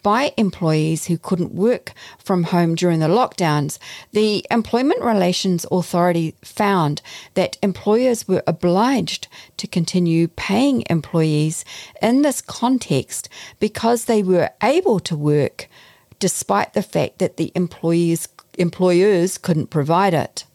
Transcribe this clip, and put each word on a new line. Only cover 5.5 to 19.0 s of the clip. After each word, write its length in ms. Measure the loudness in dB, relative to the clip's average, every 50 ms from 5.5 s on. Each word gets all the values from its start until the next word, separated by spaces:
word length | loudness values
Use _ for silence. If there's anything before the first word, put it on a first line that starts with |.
| 0 -2 -2 -2
Authority 640 | -2 -2 -2 0 0 2 2 2 2 0 -2 -4 -6 _ -20
found 600 | -20 -4 -2 0 2 2 2 2 0 -2 -4 _ -16 -20 -20 -20 -6 _
that 240 | -2 -2 -2 -2 -4 -4
employers 640 | -4 -4 -2 0 0 2 2 2 2 0 -2 -2
were 160 | -2 -2 0 0
obliged 840 | -2 -4 0 0 0 2 2 2 2 2 0 -2 -4 -6 -10 -12 -16 -20 -20 -20 -20 _ -14
to 80 | -12
continue 600 | -4 -2 -2 -2 0 0 0 2 2 2 2 2
paying 580 | 0 _ -8 -4 -2 0 2 2 2 2 0 0 -2
employees 760 | -2 -2 -2 -2 0 0 2 2 2 2 0 0 -2 -6 -12 -14 -16 -18 -18 -20 -8 -2
in 220 | 0 2 4 4 2
this 180 | 2 0 -2
context 880 | -8 -12 -8 -4 -2 0 0 0 0 0 0 0 0 -2 -10 -12 -12 -12 -18 -20 -20 -20 -6 _
because 460 | -4 -4 -2 0 0 2 2 2 2
they 160 | 0 2 2 4
were 260 | 4 2 2 2 0 -2 _ 0
able 360 | 2 2 2 2 2 0 0
to 140 | 0 -4 -6
work 540 | -2 0 2 2 2 2 0 _ -8 -18 -18 _ -20 -20 -20 -20 _ _ _ -10 _
despite 540 | -4 -2 -2 -4 -4 -2 0 -2 -2 -2 _
the 100 | -6 -6
fact 360 | -4 -2 -4 -4 -4 _ _
that 180 | -4 -4 -2
the 160 | -4 -6 -4 _
employees, 720 | -4 -4 -4 -6 -6 -2 0 2 2 2 2 0 -2 -4 -12 _ -20 _ _ _
employers 800 | -2 -2 -2 0 0 2 4 4 4